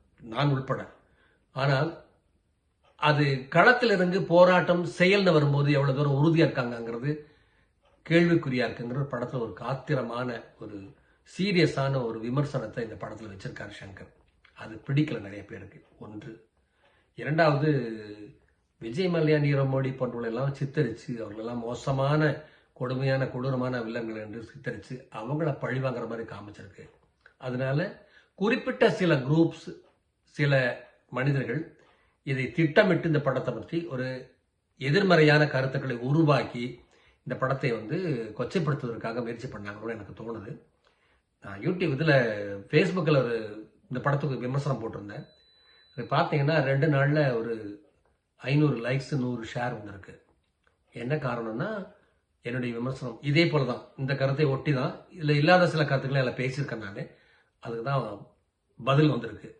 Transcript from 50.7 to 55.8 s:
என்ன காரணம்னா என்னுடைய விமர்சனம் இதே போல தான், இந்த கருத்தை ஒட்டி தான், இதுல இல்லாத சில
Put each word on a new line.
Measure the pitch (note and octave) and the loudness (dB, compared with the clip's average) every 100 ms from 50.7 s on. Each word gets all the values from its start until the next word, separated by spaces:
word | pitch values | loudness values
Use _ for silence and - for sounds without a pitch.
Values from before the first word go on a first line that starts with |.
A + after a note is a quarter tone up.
| _ _ | _ _
என்ன | A#2+ A#2+ | -10 -4
காரணம்னா | D#3 C3 A#2+ A2+ A2+ F#3+ G#3+ F#3+ - _ _ _ _ | -4 -4 -6 -6 -6 -6 -6 -10 -16 _ _ _ _
என்னுடைய | A#2+ B2+ B2 | -8 -6 -6
விமர்சனம் | A#2 B2 C3+ B2+ A2+ | -4 -6 -6 -10 -6
இதே | C#3+ C#3+ E3+ | 0 4 4
போல | D3 | 4
தான், | B2 A#2 - - | 2 -2 -8 -6
இந்த | C3+ | -4
கருத்தை | C#3 C3+ C3+ D3+ | 0 0 2 2
ஒட்டி | C3+ - | 2 0
தான், | C3+ D#3 - - | 0 0 -4 -14
இதுல | F3+ D3+ | -4 0
இல்லாத | D3 D#3 F3+ F3 | 4 6 6 6
சில | D#3 | 2